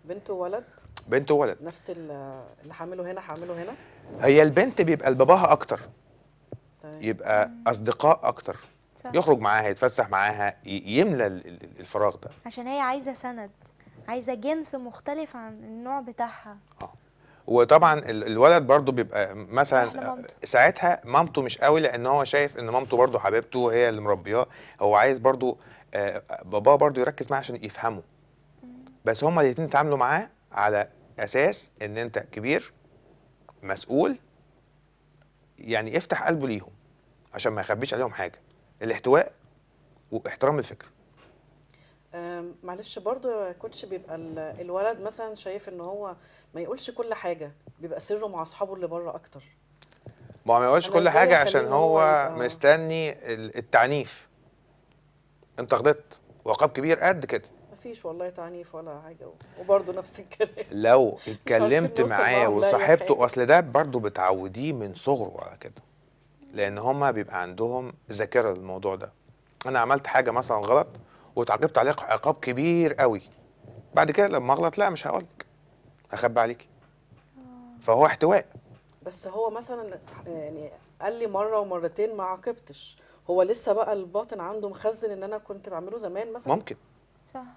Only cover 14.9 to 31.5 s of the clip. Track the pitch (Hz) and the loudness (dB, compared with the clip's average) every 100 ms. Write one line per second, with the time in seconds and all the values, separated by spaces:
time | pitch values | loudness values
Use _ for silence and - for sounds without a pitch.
14.9 | - - 294 311 247 220 214 220 226 247 | -12 -10 -8 -10 -14 -16 -18 -18 -14 -10
15.9 | 277 247 233 233 - 214 202 _ _ - | -10 -10 -10 -10 -10 -20 -20 _ _ -20
16.9 | - _ _ _ _ - 120 117 156 165 | -20 _ _ _ _ 0 4 8 8 8
17.9 | 151 131 110 110 110 139 170 127 143 135 | 4 -2 -6 -4 6 8 6 6 4 4
18.9 | 127 107 104 98 101 92 120 139 131 117 | -2 -2 -2 -4 -6 -4 -2 2 2 2
19.9 | - - 254 - - - 123 147 - 175 | -4 -8 -10 -14 -14 0 4 4 4 -2
20.9 | 175 120 135 170 - 127 - 135 160 143 | -2 0 0 2 -2 -4 0 2 2 0
21.9 | 120 123 143 135 143 143 131 117 123 131 | -2 0 0 0 0 -2 -4 -4 -4 0
22.9 | 120 127 117 101 110 113 127 120 117 120 | 4 4 4 0 0 -2 -2 0 2 2
23.9 | 107 104 95 92 113 127 - - - 104 | 0 -2 -2 0 -2 -2 -8 -20 -2 4
24.9 | 104 123 131 123 131 127 120 - - _ | 6 4 4 2 2 -2 -4 -14 -20 _
25.9 | 101 101 95 - - 92 104 110 143 147 | -6 -4 -6 -10 -14 -4 2 4 6 4
26.9 | 131 127 143 127 135 135 120 107 - 117 | 2 -2 -4 -6 -6 -6 -10 -12 -6 -6
27.9 | 101 - _ _ _ _ _ - - - | -6 -14 _ _ _ _ _ -20 -20 -20
28.9 | _ - 113 147 170 139 120 160 139 151 | _ -4 0 2 4 2 2 0 2 2
29.9 | 139 123 156 220 _ _ 98 104 104 - | 0 0 0 -4 _ _ -2 0 0 -2
30.9 | _ _ - 107 127 165 | _ _ -10 -4 0 0